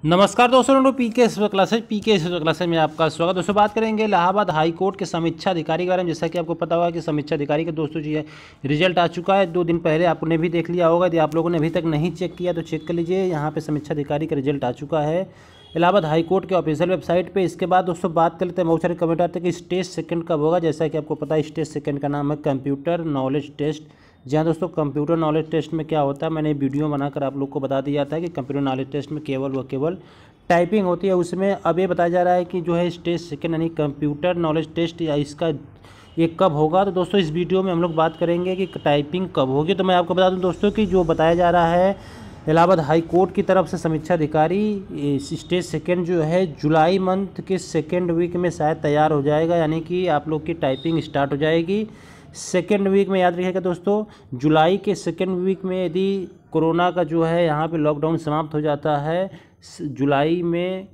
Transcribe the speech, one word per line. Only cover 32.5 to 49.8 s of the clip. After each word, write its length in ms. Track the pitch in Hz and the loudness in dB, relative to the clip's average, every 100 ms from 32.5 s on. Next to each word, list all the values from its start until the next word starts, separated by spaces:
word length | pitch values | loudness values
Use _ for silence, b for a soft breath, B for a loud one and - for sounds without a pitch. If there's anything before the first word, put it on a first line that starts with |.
| 185 | -4
जो 140 | 170 170 | -2 0
है 140 | 175 | 0
स्टेज 320 | 170 - 170 | -2 -4 -4
सेकंड 300 | 170 143 165 | -6 -8 -4
यानी 180 | 160 165 | -2 -2
कंप्यूटर 640 | 165 147 143 147 147 180 175 | 0 -2 0 -4 -2 -2 0
नॉलेज 360 | 165 156 156 165 | 0 0 -2 -2
टेस्ट 260 | 165 165 | -4 -2
या 140 | 160 147 | -2 -2
इसका 300 | 147 - 170 143 - - B B B - | -2 -4 -4 -4 -8 -20 B B B -2
ये 180 | 165 165 | -2 2
कब 140 | 190 | 2
होगा। 300 | 151 156 180 196 | 4 2 4 2
तो 60 | |
दोस्तों 280 | 185 175 208 | 0 0 2
इस 120 | 165 | 0
वीडियो 300 | 156 175 185 | 0 0 0
में 80 | 190 | 0
हम 100 | 170 | 0
लोग 140 | 175 160 | 0 2
बात 220 | 160 160 | 0 0
करेंगे 380 | 165 170 180 185 | 0 0 0 -2
कि 100 | 185 - | -4 -2
टाइपिंग 520 | 156 147 143 180 185 170 | 2 2 0 -4 -2 0
कब 140 | 131 | 0
होगी। 240 | 135 156 | 2 0
तो 100 | 190 | 0
मैं 120 | 185 180 | 2 2
आपको 200 | 170 180 | 2 2
बता 140 | 185 | 2
दूं 100 | 185 | 2
दोस्तों 300 | 180 165 208 | -2 2 0
कि 140 | 208 208 | 2 2
जो 160 | 185 165 | 2 2
बताया 300 | 160 160 170 | 2 4 4
जा 140 | 175 | 4
रहा 180 | 175 165 | 4 4
है 280 | 175 185 196 B B B B - | 4 2 0 B B B B 0
इलाहाबाद 320 | 160 175 185 | 4 6 4
हाई 200 | 139 160 | 4 2
कोर्ट 300 | 165 170 185 | 2 2 2
की 80 | 190 | 0
तरफ 240 | - 185 160 | 2 2 2
से 100 | 185 | -2
समीक्षा 360 | 165 156 156 | -2 -2 0
अधिकारी, 480 | 175 151 156 156 185 214 202 190 160 143 | 0 2 2 2 2 0 -2 -6 -6 -2
इस 240 | 139 139 160 | -2 -2 -10
स्टेज 280 | - 175 170 | -4 -4 -2
सेकंड 400 | 160 147 175 170 | -6 -2 -2 0
जो 160 | 175 | 0
है 220 | 156 175 185 | 2 2 0
जुलाई 460 | 143 147 160 156 190 | -2 2 4 4 4
मंथ 420 | 185 190 190 - | 2 0 -2 -8
के 160 | 165 185 | -6 -6
सेकंड 520 | - 165 156 180 180 | -2 -4 -2 -2 0
वीक 240 | 165 175 175 | 0 0 0
में 140 | 175 | -2
शायद 260 | - 151 156 | 0 0 0
तैयार 320 | 151 147 156 | 0 2 2
हो 100 | 151 | 2
जाएगा, 340 | 139 147 165 170 | 2 2 2 2
यानी 260 | 156 160 | 0 -2